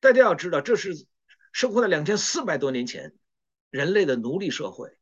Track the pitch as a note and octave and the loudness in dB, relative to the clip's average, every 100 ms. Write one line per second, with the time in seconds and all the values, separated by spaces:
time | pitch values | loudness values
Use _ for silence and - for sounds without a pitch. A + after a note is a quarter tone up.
0 | C4 B3+ A#3+ E3 F3 D#3+ - A3 G3 D#3+ | 6 6 6 4 -2 -4 0 -2 -2 -10
1 | - _ _ _ _ - B3+ G#3+ A3+ E3 | -14 _ _ _ _ -4 0 2 2 2
2 | D#3 G#3 - E4+ B3 D#3 C#3 B2+ A#2+ - | 0 -2 -2 -4 -4 -2 -2 -2 -6 -8
3 | D2 _ _ _ _ _ _ C3+ D3+ G3+ | -14 _ _ _ _ _ _ -4 0 2
4 | F3 B2 A#2 E3 F#3+ - G2 - C#2 _ | 2 0 -2 -4 -4 -6 -8 -12 -18 _